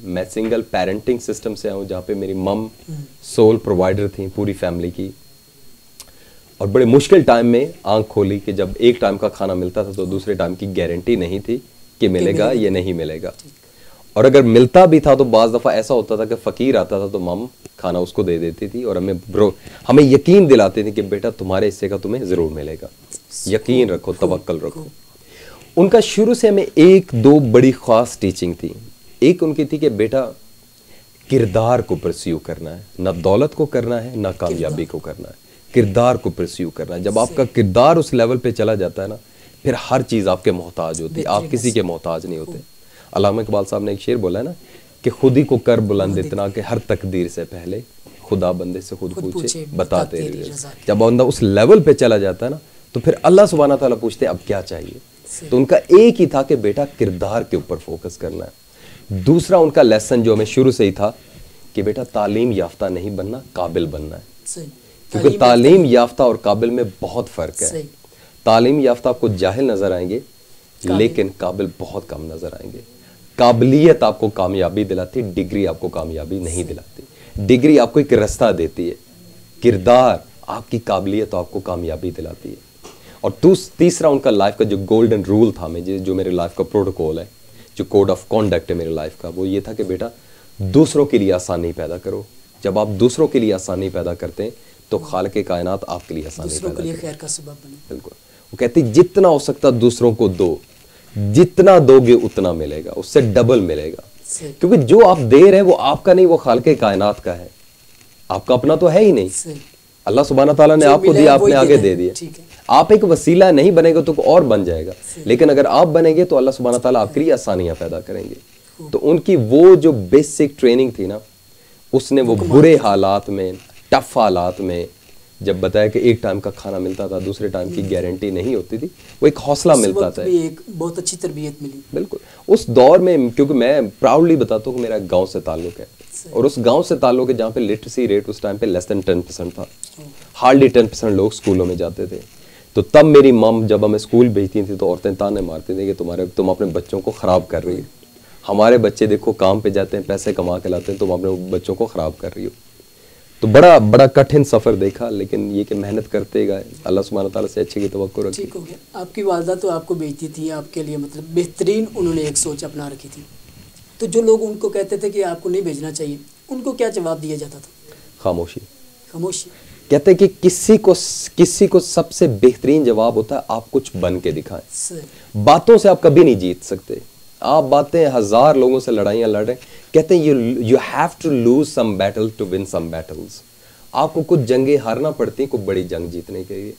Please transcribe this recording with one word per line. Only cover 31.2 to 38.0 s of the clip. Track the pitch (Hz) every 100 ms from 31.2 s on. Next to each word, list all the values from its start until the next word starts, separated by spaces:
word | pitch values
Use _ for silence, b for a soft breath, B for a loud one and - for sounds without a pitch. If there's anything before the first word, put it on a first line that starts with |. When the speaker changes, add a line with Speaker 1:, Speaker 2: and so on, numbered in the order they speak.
| -
Speaker 1:
किरदार | 135 113 95 113 123
को | 110 85
pursue | 87 82 - 80
करना | - 78 80
है, | 85 101 -
ना | 90
दौलत | 87 82 101 147
को | - 151
करना | 127 117 120
है, | 113 120
ना | 98
कामयाबी | 90 87 82
Speaker 2:
किरदार। | 80 76 80
Speaker 1:
को | 82
करना | - - -
है, | - _ b b
किरदार | 127 107 95 120 123
को | -
pursue | 85 87 - 85
करना | - 80 87
है।" |
जब | 95 107
आपका | 113 -
Speaker 2:
सही। | 127 -
Speaker 1:
किरदार | 101 92 135
उस | 165